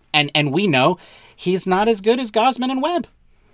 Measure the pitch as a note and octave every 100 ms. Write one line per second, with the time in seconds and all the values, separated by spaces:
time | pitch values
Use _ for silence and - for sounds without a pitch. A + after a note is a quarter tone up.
0 | _ D3+ C#3+ D3+ D3 C#3+ G3+ C3+ C#3+ F3+
1 | - - - - F3 F#3 F#3 F#3 G#3+ G#3+
2 | G3+ B3 A#3 G#3+ B3 A#3+ B3+ C4 D4+ F4
3 | - _ _ _ _